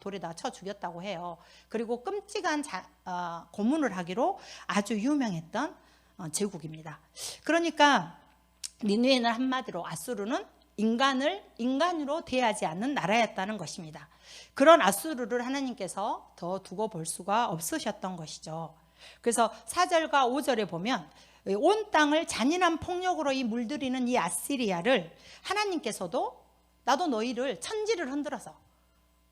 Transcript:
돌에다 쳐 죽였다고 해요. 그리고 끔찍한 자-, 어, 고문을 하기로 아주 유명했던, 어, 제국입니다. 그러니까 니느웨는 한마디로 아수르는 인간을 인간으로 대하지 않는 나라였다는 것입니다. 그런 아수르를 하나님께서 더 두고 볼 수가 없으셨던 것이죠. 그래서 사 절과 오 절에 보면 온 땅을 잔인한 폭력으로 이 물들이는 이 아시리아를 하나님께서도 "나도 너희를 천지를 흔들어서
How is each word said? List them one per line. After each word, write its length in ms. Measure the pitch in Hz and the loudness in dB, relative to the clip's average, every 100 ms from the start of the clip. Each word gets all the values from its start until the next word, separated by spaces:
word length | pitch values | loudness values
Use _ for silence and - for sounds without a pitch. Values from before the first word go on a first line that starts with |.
돌에다 340 | 202 196 165 | -10 -8 -10
쳐 160 | 165 262 | -6 -6
죽였다고 520 | - 185 202 175 170 | -6 -10 -8 -8 -8
해요. 360 | 190 175 175 165 - - - | -8 -8 -8 -12 -16 -20 -8
그리고 340 | 220 226 240 | -6 -4 -4
끔찍한 600 | 302 403 403 415 349 302 | -4 -6 -6 -4 -2 -2
자-, 240 | 285 185 - _ | -4 -8 -12 _
어, 420 | - 180 175 170 165 | -8 -6 -6 -8 -10
고문을 440 | - 214 320 269 185 | -2 0 2 0 -2
하기로 420 | 170 185 311 381 - - - | -4 -2 0 -2 -8 -12 -4
아주 320 | 185 202 220 | -2 0 0
유명했던, 800 | 233 294 240 170 165 208 311 - _ _ _ - | 0 0 0 -4 -4 -4 -4 -6 _ _ _ -14
어, 100 | 170 | -6
제국입니다. 720 | - 202 175 160 156 156 151 _ - - - | -2 -4 -4 -12 -12 -14 -18 _ -16 -14 -8
그러니까 760 | - 330 339 320 294 254 165 - _ _ _ _ - - | 0 2 2 6 6 6 2 -10 _ _ _ _ -14 -4
니느웨는 480 | 214 202 247 262 233 | 0 4 4 4 4
한마디로 560 | 226 262 262 262 185 165 | 0 0 -2 -4 -6 -6
아수르는 580 | 165 - 220 202 311 415 _ _ - | -8 -8 -6 -4 -4 -6 _ _ -2
인간을 680 | 214 226 269 262 285 381 - - | 2 4 4 4 0 -2 -8 -4
인간으로 680 | 233 269 339 339 277 311 | 0 2 2 0 -2 -4
대하지 420 | - 254 240 208 185 | -2 0 2 2 -2
않는 280 | 160 247 | -2 -2
나라였다는 640 | 277 165 220 214 - 196 214 | 0 2 4 2 0 -6 -6
것입니다. 500 | 156 - 160 156 - _ - - - | -8 -10 -12 -14 -18 _ -20 -20 -8
그런 280 | - 285 330 | 4 8 10
아수르를 640 | 190 - - 233 233 247 240 | 8 2 -2 -6 -2 -2 -2
하나님께서 840 | 277 269 226 180 - 214 359 - | -4 -4 -6 -8 -4 -4 -4 -10
더 280 | - 170 190 | -10 -6 -6
두고 240 | 185 185 214 | -8 -6 -6
볼 180 | 175 160 | -4 -8
수가 420 | - 185 208 240 | -6 -2 0 0
없으셨던 680 | 165 - 320 240 202 190 180 | -2 -4 -4 -4 -6 -6 -8
것이죠. 580 | 156 - - 160 160 - _ _ - - | -10 -14 -10 -8 -10 -14 _ _ -20 -6
그래서 320 | - 233 220 - - | 0 4 2 0 -6
사 200 | - 370 | 0 4
절과 400 | 339 320 294 247 | 4 4 4 4
오 140 | 262 | 2
절에 220 | 294 233 | 0 0
보면 440 | 196 165 196 247 - - - _ - 196 | 0 -2 -2 -2 -4 -18 -20 _ -2 4
온 320 | 294 427 415 | 4 4 4
땅을 340 | 320 302 311 339 | 4 6 4 0
잔인한 520 | - 240 359 359 330 | 0 2 4 2 2
폭력으로 520 | - 359 370 320 294 | -2 -2 -2 0 0
이 140 | 269 | 0
물들이는 640 | 247 233 226 294 262 262 240 | 0 -2 -4 -4 -4 -2 0
이 100 | 247 | 2
아시리아를 960 | 175 - - 277 226 175 185 254 165 - - - | 0 -2 -4 -2 0 0 2 2 0 -12 -20 -10
하나님께서도 1000 | - 403 415 349 240 202 180 247 415 - - _ _ _ | -4 -2 0 -2 -4 -6 -4 -2 -2 -6 -20 _ _ _
"나도 220 | - 262 349 | 0 2 2
너희를 540 | 226 233 233 269 196 | 0 0 -2 -4 -4
천지를 500 | - 427 427 440 285 | -6 -4 -2 -2 -2
흔들어서 480 | 285 294 262 - - _ _ _ _ _ _ _ | -4 -4 -6 -10 -20 _ _ _ _ _ _ _